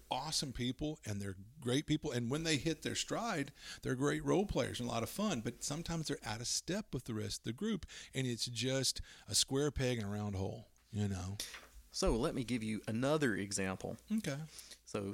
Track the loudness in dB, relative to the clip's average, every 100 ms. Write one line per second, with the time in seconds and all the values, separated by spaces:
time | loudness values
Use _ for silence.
0 | -2 -2 0 0 -2 0 -2 0 -4 -4
1 | -4 -4 -4 -8 -12 -6 0 2 4 0
2 | 2 0 0 0 4 2 2 0 -2 -2
3 | 0 0 0 0 -2 -6 -14 -6 -2 2
4 | 2 2 4 4 4 2 0 0 -2 0
5 | -2 0 0 0 -2 -4 -4 -4 -2 -2
6 | -2 -4 -2 -4 -2 -2 0 -4 -2 -6
7 | -2 -2 -2 -4 -4 -2 -2 -2 -4 -12
8 | -6 -2 0 0 -4 -2 2 2 2 0
9 | -6 -14 0 2 4 4 2 2 2 2
10 | 0 0 0 0 -2 -4 -12 _ _ 0
11 | 0 0 -4 -6 -6 -10 -16 -20 -12 2
12 | 4 4 4 0 0 0 0 -2 0 2
13 | 4 4 4 4 0 0 0 0 -4 -6
14 | -2 -2 0 -4 -6 -12 -16 -18 -6 -4
15 | -4